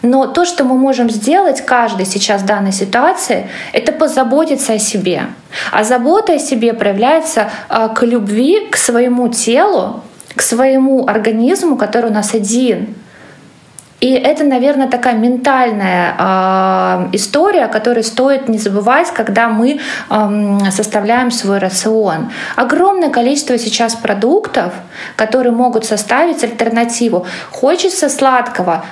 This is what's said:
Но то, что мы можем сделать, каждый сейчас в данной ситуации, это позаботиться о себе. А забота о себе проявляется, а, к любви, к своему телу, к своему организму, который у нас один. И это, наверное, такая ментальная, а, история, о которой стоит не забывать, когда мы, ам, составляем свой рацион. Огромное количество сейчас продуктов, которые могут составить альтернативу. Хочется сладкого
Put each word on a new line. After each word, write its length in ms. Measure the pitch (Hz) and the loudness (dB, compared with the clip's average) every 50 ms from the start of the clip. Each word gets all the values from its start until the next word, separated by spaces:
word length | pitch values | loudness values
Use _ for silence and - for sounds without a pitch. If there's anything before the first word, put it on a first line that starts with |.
| - | 2
Но 240 | 240 254 269 269 - | 4 4 4 2 2
то, 180 | - 339 349 | 0 0 0
что 200 | 349 - - 277 | 0 0 -2 0
мы 100 | 247 262 | 0 2
можем 340 | 262 262 269 262 254 240 226 | 2 2 2 2 2 0 0
сделать, 560 | 214 208 - 262 311 381 392 349 262 - - | 0 -2 0 2 2 4 4 2 0 0 -2
каждый 400 | - 247 247 233 220 202 190 185 | 0 2 2 2 0 0 -4 -4
сейчас 380 | 190 - 202 196 - 208 202 196 | -4 -2 -4 0 0 0 0 0
в 20 | |
данной 280 | 196 214 202 196 196 190 | 0 0 0 0 -2 -2
ситуации, 760 | - 196 196 - 233 262 330 370 359 - - 240 - 196 - - - - - - | -2 -4 -2 0 2 2 2 0 0 -2 -2 -2 -2 -4 -6 -12 -12 -12 -4 -4
это 180 | - - 311 | 0 0 0
позаботиться 840 | 302 311 320 294 - 269 262 233 254 294 320 320 285 - - - 226 | 0 2 0 0 2 0 0 2 2 0 2 0 0 -2 0 -2 -2
о 40 | 208 | -2
себе. 460 | 202 - - 202 - - 156 147 - - - - - - - - - - | -2 -2 -2 -2 -2 0 -2 -2 -4 -6 -10 -14 -18 -14 -12 -10 -8 -2
А 120 | - - 214 | 0 0 2
забота 500 | 220 254 247 233 277 339 415 415 392 339 | 2 0 2 2 2 2 2 4 2 0
о 60 | 277 | 0
себе 340 | - - 269 226 226 233 226 | 0 -2 -2 0 0 0 0
проявляется, 760 | 233 202 202 196 196 220 269 311 320 311 - - 233 208 - - - - - | 0 -2 -2 0 2 2 2 2 2 0 0 -2 -2 -2 -2 -4 -12 -10 -4
а, 180 | - 220 226 220 | -2 0 0 0
к 180 | 220 - 247 | 0 0 0
любви, 600 | 233 240 240 202 196 208 214 247 294 370 427 415 - | 2 2 0 0 0 0 0 2 2 2 2 0 -2
к 80 | - - | -4 -2
своему 520 | - - 240 233 240 254 240 240 247 233 | 0 0 2 2 2 2 2 0 0 -2
телу, 760 | 240 - - - 233 269 359 427 381 240 185 208 226 - - - - - - - - | -2 -2 -2 0 2 2 2 2 2 0 -2 -2 -6 -10 -14 -18 -20 -20 -20 -12 -6
к 80 | - - | -4 -2
своему 640 | - 233 226 262 269 269 262 262 269 269 262 - - | -2 0 2 2 4 4 4 4 4 2 2 2 2
организму, 680 | - 226 208 220 220 220 233 262 370 392 - 339 277 | 0 0 0 0 0 2 2 2 2 2 0 0 0
который 360 | - 208 214 214 240 233 233 | 0 -2 0 0 0 0 0
у 20 | 208 | 0
нас 220 | 214 208 - - | -2 -2 -2 -2
один. 580 | 226 202 202 226 240 262 247 208 175 190 220 - - - - - - - - - - - - - - - - - - - - _ _ | -2 -2 0 0 0 2 0 0 -2 -4 -8 -10 -16 -20 -20 -20 -20 -20 -20 -20 -20 -20 -20 -20 -20 -20 -20 -20 -20 -20 -20 _ _
И 120 | - 254 | 0 2
это, 320 | 262 247 - 269 302 302 320 | 2 2 2 2 2 2 2
наверное, 440 | 285 269 247 240 285 285 269 269 247 | 2 2 2 2 2 2 2 0 0
такая 280 | 254 240 240 254 240 | 0 0 0 0 2
ментальная, 1000 | 220 220 247 254 247 254 285 269 262 254 240 220 208 196 185 180 180 175 175 - - | 2 2 2 0 2 2 2 2 2 2 2 0 -2 -2 0 0 0 0 -2 -2 -2
а, 920 | - 190 190 185 185 190 190 190 190 190 190 185 185 185 185 180 180 185 185 | 0 0 2 2 2 2 2 2 2 2 2 2 2 0 0 0 -2 -2 -2
история, 500 | 202 - - - 285 330 403 403 349 247 | -4 -4 -2 0 2 2 4 4 2 0
о 40 | 214 | 0
которой 360 | - 220 220 247 240 233 220 | -2 -2 0 0 0 0 -2
стоит 440 | - - - 254 277 277 262 262 262 | -2 -2 0 2 2 2 0 0 -2
не 120 | 226 214 | -2 -2
забывать, 500 | 214 202 196 208 202 226 254 294 349 349 | 0 0 -2 0 2 2 2 2 2 0
когда 400 | - - 220 208 196 233 233 233 | -2 -4 -2 0 0 0 0 2
мы, 300 | 220 214 233 262 294 294 294 - - - - - | 2 2 2 2 0 -2 -4 -8 -8 -10 -6 -2
ам, 520 | 208 214 214 202 202 208 208 202 202 202 202 190 | -2 0 0 0 0 -2 0 0 0 2 0 0
составляем 640 | 185 196 208 214 - 208 202 208 233 247 254 240 | 0 -2 -4 -2 -2 -2 0 2 0 2 2 0
свой 260 | 240 - - 196 202 196 | -2 -2 -2 0 0 0
рацион. 720 | 190 185 190 - - 220 220 220 214 190 160 160 160 - - - - - - | 0 -2 -4 -2 -2 0 0 2 0 0 -2 -2 -6 -6 -8 -10 -10 -6 -2
Огромное 540 | - - 240 285 339 349 392 403 370 339 285 | -2 0 0 2 2 2 2 2 2 0 0
количество 480 | - 254 240 247 285 285 - - 254 233 | 2 2 2 2 0 -2 -2 -2 -2 -2
сейчас 380 | 233 220 - - 240 226 226 | -2 -4 -2 -2 -2 -2 -2
продуктов, 760 | 226 - - 202 196 208 240 311 415 427 403 - 262 175 180 180 - - - - - - - - | -4 -4 -4 -2 0 2 2 2 2 0 0 -2 -2 -2 -2 -6 -10 -16 -18 -18 -16 -16 -12 -4
которые 360 | - 220 214 220 - 254 247 | -4 -2 0 0 0 2 2
могут 320 | 233 226 247 247 240 226 220 | 2 2 0 2 0 0 -2
составить 580 | - 220 208 208 - 240 262 320 349 320 - - | -2 -4 -4 -2 -2 0 2 2 0 0 -2 -4
альтернативу. 840 | 226 233 220 233 233 226 226 233 240 - - 240 226 196 180 180 - - - - - | -4 -2 -2 -2 0 0 0 0 -2 -2 -2 -2 0 0 -2 -4 -4 -10 -12 -14 -14
Хочется 580 | - - - 269 339 349 - 381 359 - - 277 | -8 -2 0 0 2 2 0 -2 0 0 -2 -2
сладкого 760 | - - 269 269 262 254 240 247 - - 185 180 165 160 - - | 0 2 2 2 4 2 0 -2 -4 -4 -2 -2 -2 -2 -4 -10